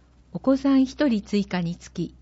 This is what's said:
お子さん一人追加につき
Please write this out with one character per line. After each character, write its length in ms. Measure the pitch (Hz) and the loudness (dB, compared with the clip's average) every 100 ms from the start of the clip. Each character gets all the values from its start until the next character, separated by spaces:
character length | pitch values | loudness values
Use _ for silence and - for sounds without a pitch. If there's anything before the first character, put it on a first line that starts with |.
| _ _ _ | _ _ _
お 100 | - | -4
子 180 | 262 269 | 0 0
さ 160 | 277 | 2
ん 100 | 269 | 2
一 240 | 262 - 294 | 2 0 0
人 140 | 214 | 0
追 240 | - 208 196 | 0 -2 -2
加 160 | 180 | -4
に 120 | 170 | -4
つ 160 | 175 - | -8 -12
き 240 | - 165 - | -8 -8 -10